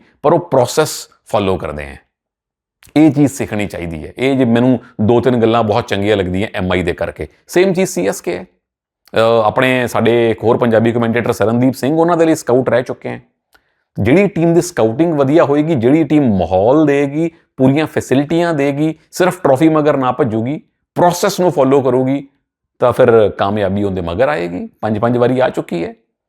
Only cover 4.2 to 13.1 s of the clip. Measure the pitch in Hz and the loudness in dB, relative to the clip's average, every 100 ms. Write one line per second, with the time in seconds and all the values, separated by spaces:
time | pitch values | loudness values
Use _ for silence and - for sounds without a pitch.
4.2 | 131 135 123 117 123 127 - - 110 120 | -2 0 2 2 2 0 -4 -4 0 2
5.2 | 123 123 110 117 110 107 113 101 101 104 | 2 2 2 2 0 -2 -2 -2 0 0
6.2 | 92 92 107 107 92 90 85 85 85 - | 0 -4 -6 -4 -2 -2 -2 -4 -6 -8
7.2 | 78 _ - 175 196 175 190 - 196 190 | -12 _ -4 0 0 0 -2 -2 -4 -4
8.2 | - 175 185 _ _ _ _ _ _ 110 | -8 -10 -12 _ _ _ _ _ _ -2
9.2 | 113 117 107 104 131 127 120 - 113 117 | 2 2 0 0 0 0 -2 -2 0 2
10.2 | 117 110 107 123 123 110 113 117 113 113 | 0 0 0 0 2 2 2 0 0 -2
11.2 | 113 113 104 117 131 123 123 160 165 170 | -2 -2 0 0 0 0 -2 0 0 2
12.2 | 165 156 - 120 123 117 131 123 127 | 2 0 0 0 2 -2 -2 -8 -12